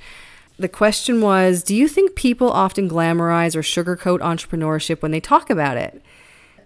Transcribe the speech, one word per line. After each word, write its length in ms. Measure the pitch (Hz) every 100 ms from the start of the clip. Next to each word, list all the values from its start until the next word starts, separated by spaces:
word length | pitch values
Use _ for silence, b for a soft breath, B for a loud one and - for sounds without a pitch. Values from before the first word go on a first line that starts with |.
| B B B B B -
The 80 | 180
question 540 | - 214 208 - 233
was, 400 | 208 190 185 175
"Do 140 | 180 208
you 120 | 311
think 280 | 392 392 -
people 340 | 247 240 247
often 400 | - 190 - 190
glamorize 640 | 165 165 170 170 170 170 160
or 60 |
sugarcoat 600 | 151 175 170 175 180 180
entrepreneurship 800 | 175 165 - 165 156 156 - 165
when 80 | 156
they 80 | 160
talk 320 | - 302 -
about 260 | 190 143 123
it?" 240 | - - B B B B B B